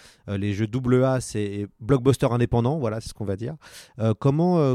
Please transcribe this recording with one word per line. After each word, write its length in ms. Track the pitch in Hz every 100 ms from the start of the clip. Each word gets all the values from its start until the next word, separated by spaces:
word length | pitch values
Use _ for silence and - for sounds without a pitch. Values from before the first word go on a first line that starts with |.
| - _ -
Euh, 120 | 98
les 140 | 101
jeux 120 | 98 110
double 380 | 127 123 127
A, 180 | 131 127
c'est 460 | - 107 104 101 104 -
blockbuster 460 | 110 139 123 127 135
indépendant, 480 | 120 120 120 117 160
voilà, 200 | 117 110
c'est 100 | -
ce 40 |
qu'on 100 | -
va 120 | 101 98
dire. 200 | 120 156 - - - -
Euh, 160 | 110 107
comment, 380 | 139 147 180 175
euh, 160 | 143